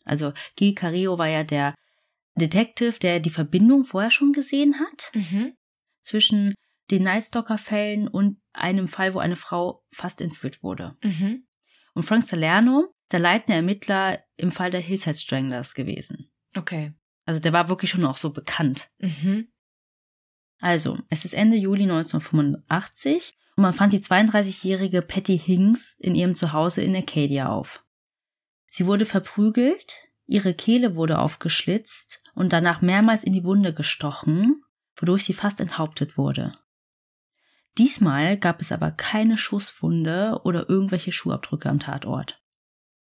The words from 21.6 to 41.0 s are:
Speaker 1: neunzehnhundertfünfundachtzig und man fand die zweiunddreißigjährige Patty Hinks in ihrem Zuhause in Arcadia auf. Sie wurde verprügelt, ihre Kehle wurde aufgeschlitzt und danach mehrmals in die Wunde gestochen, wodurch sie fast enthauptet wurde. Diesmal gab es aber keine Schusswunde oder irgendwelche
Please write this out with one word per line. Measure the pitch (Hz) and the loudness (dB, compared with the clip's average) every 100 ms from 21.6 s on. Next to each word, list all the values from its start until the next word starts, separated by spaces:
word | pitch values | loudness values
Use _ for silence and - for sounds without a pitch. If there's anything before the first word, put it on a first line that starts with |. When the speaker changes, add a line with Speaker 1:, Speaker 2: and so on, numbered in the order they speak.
| 196 196 202 | 2 2 2
Speaker 1:
neunzehnhundertfünfundachtzig | 165 165 156 - 156 143 143 - 165 - - 269 330 - _ _ - | 2 0 -4 0 2 2 0 -2 -4 -4 -4 -2 -2 -4 _ _ 2
und | |
man | 185 | 2
fand | 170 202 | 4 4
die | 196 | 4
zweiunddreißigjährige | - 190 220 214 196 190 190 190 190 180 | 2 4 4 2 0 -4 -4 -2 0 -2
Patty | 175 190 196 180 | -2 -4 0 0
Hinks | - 180 196 233 - - | 2 4 4 4 0 -6
in | 185 170 | 0 2
ihrem | 180 170 | 2 0
Zuhause | 170 151 170 - | 0 0 0 0
in | - 185 | 0 0
Arcadia | - 156 143 139 131 | -2 0 0 0 -2
auf. | 107 - - _ _ _ _ _ _ _ _ _ - | -4 -6 -14 _ _ _ _ _ _ _ _ _ -4
Sie | 180 | 0
wurde | 202 214 | 2 2
verprügelt, | 202 - - 214 220 254 381 - - _ _ - | -2 -2 0 2 4 2 0 -6 -20 _ _ -2
ihre | 208 190 170 | 0 0 -2
Kehle | - 240 240 160 | 2 2 2 0
wurde | 160 156 | 0 2
aufgeschlitzt | 156 - 160 - - 202 - - - - _ | 0 -2 -4 -2 0 -2 -2 -6 -8 -16 _
und | - 185 | -2 2
danach | 170 175 170 | 2 2 2
mehrmals | 180 190 220 214 | 2 4 4 4
in | - | 0
die | 190 | 0
Wunde | 175 202 190 | 2 2 2
gestochen, | 160 147 - 147 - - 165 226 302 _ _ _ - | 0 -4 -4 -6 -4 0 2 4 2 _ _ _ -4
wodurch | 170 190 196 | 2 2 0
sie | |
fast | 190 202 202 | -2 -2 -2
enthauptet | 175 - 156 - 151 - | -6 -4 -6 -4 -6 -2
wurde. | 139 135 123 - _ _ _ _ _ _ _ _ _ _ _ - | -2 -2 -6 -8 _ _ _ _ _ _ _ _ _ _ _ 2
Diesmal | 262 - 175 139 160 202 | 2 4 0 2 0 2
gab | 180 165 | 0 -2
es | - | -4
aber | 170 156 | -4 -4
keine | 156 - 214 220 220 | -4 -4 0 2 0
Schusswunde | - 202 - - 160 165 160 175 214 - | -2 -4 -6 -4 -2 0 0 -2 -2 -2
oder | 185 170 - | -2 -2 0
irgendwelche | 190 190 185 | 0 0 -2